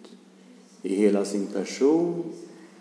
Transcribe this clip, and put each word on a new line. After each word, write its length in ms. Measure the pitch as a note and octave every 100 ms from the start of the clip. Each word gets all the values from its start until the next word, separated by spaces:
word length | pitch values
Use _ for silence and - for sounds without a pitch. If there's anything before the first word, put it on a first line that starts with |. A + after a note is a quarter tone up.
| - - - _ - - - -
I 140 | - F#2+
hela 300 | G#2 G2 G2
sin 220 | G2+ G2
person, 760 | G#2 - - C3+ E3 F3 E3+ E3+ - - - - -